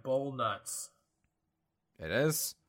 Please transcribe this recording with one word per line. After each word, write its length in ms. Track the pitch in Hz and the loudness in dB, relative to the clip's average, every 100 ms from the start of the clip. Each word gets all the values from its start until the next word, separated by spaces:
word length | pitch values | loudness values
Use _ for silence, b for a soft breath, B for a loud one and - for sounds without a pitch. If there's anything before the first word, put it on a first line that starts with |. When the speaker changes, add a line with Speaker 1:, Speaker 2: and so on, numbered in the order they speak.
Speaker 1:
bull 280 | 131 135 139 | 0 2 2
nuts. 580 | 131 113 98 - - - _ _ _ _ _ _ _ _ _ _ - | 0 0 0 -6 -8 -10 _ _ _ _ _ _ _ _ _ _ -10
Speaker 2:
It 120 | 80 | -2
is? 440 | 110 151 156 - - | 2 2 2 -2 -6